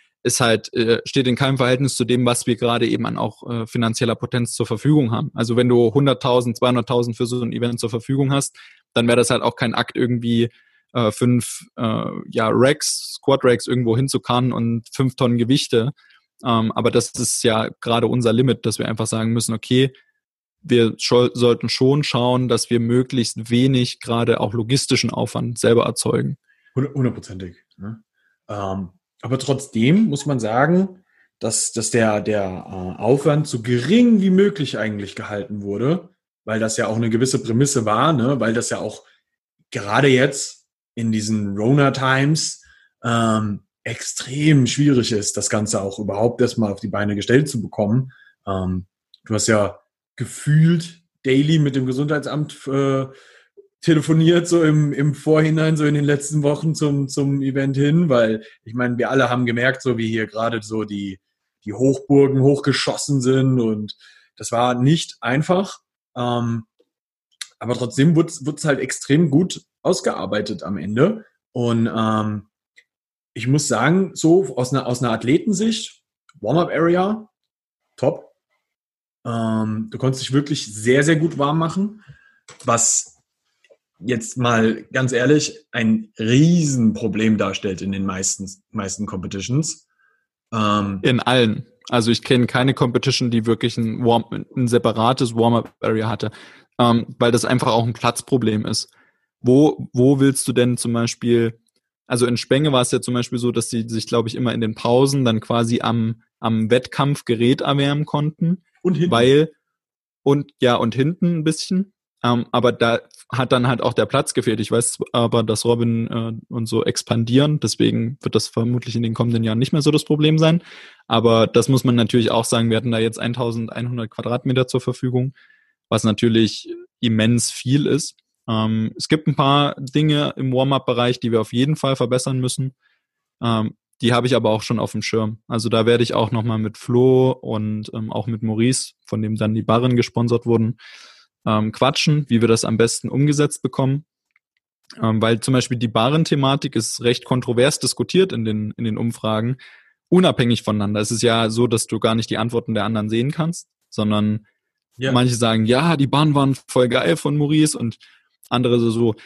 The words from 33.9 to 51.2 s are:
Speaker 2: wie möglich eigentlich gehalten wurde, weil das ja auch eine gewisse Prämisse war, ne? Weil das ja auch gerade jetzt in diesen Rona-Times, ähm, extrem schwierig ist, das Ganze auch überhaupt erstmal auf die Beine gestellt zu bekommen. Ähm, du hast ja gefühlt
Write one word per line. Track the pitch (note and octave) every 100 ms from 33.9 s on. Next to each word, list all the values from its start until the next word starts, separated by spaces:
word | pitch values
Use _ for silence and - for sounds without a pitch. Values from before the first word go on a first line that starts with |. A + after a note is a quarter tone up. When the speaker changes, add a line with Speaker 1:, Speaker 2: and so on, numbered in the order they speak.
| A3 A#3+ A3
Speaker 2:
wie | F#3+
möglich | F#3 G3+ G3+ C#3+ A2+
eigentlich | A2 G#2 F#2+
gehalten | - A2 G#2 G2+ G#2
wurde, | G2+ G2+ B2 F3 - _ _ _
weil | - A2
das | A2 -
ja | G#2
auch | A2
eine | A#2
gewisse | A2+ C3 B2+
Prämisse | A2 A2+ C#3 B2+
war, | A2 G#2+ C#3+
ne? | D3 A#2 C#3
Weil | A2
das | A#2 A2
ja | A2
auch | F#2+ - _ _ _ _ _ _ _
gerade | A#2+ G2+ A2 C#3+
jetzt | B2+ C#3+ - - - _ _ _
in | - A2+
diesen | A2 G#2+ A2 G2+ G2
Rona-Times, | A2 C#3+ C#3 B2+ C3 C3 C#3 D#3 - - _ _ _ _
ähm, | B2 A#2 A2+ A2 G#2+ G2 - _
extrem | - A2+ - - - C3+ D3+ D3 A#2+
schwierig | - D3 B2+ A2
ist, | G#2+ G2+ -
das | -
Ganze | A2 G#2 G#2+
auch | G2 G2
überhaupt | G2+ G2 A#2+ A#2+
erstmal | A#2+ A#2+ G#2
auf | G2
die | G#2+
Beine | G2+ G#2 G#2
gestellt | G2 B2 D#3
zu | A#2+
bekommen. | F#2 - G2+ A#2 C3 - _ _ -
Ähm, | F#2+ F#2 F#2 F#2 _ _ _
du | -
hast | G#2+ G#2+
ja | A2 G2 - _ _ _ -
gefühlt | A#2+ - - D3+ D#3+ E3+ E3+ - _ _